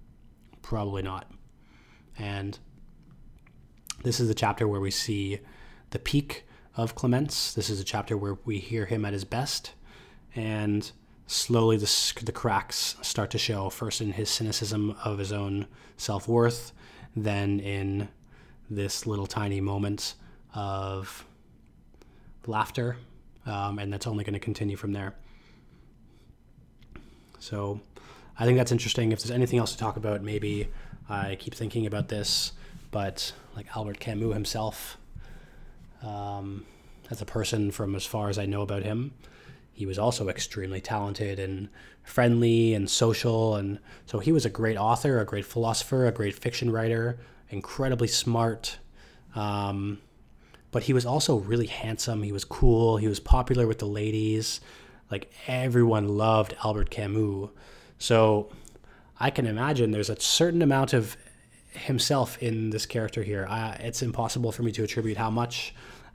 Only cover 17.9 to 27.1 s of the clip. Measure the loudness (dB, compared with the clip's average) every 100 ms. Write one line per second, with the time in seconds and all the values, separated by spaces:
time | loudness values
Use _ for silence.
17.9 | -2 -4 -10 -20 -20 -20 -20 -8 -4 -4
18.9 | -4 -4 -4 -4 -2 -2 0 0 0 -2
19.9 | -2 -6 -10 -18 -20 -14 -8 -6 -4 -4
20.9 | -6 -8 -14 -18 -20 -20 -20 -20 -20 -20
21.9 | -20 -20 -20 -20 -12 -4 -2 -2 -2 -4
22.9 | -4 -12 -20 -20 -14 -8 -4 -4 -4 -4
23.9 | -4 -4 -4 -4 -4 -4 -4 -4 -4 -4
24.9 | -4 -6 -10 -18 -20 -20 -20 -20 -20 -20
25.9 | -20 -20 -20 -20 -20 -20 -20 -20 -20 -20
26.9 | -20 -20